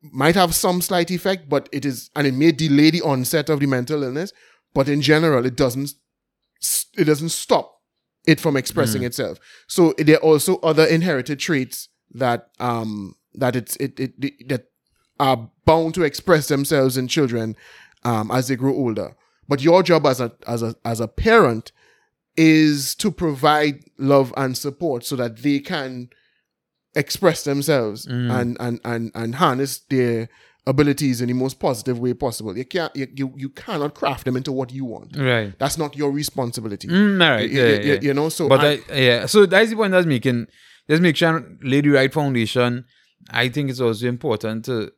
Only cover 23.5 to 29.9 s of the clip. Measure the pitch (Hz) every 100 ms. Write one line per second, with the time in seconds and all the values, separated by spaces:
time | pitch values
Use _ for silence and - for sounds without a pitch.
23.5 | 151 151 139 _ - 135 139 131 123 135
24.5 | 127 147 139 170 123 - 135 120 113 139
25.5 | 139 139 175 131 127 123 _ _ _ _
26.5 | _ _ _ _ - - - 185 156 -
27.5 | 139 143 143 113 107 - 123 123 123 120
28.5 | 120 123 120 - 117 113 - 113 131 170
29.5 | 127 135 - _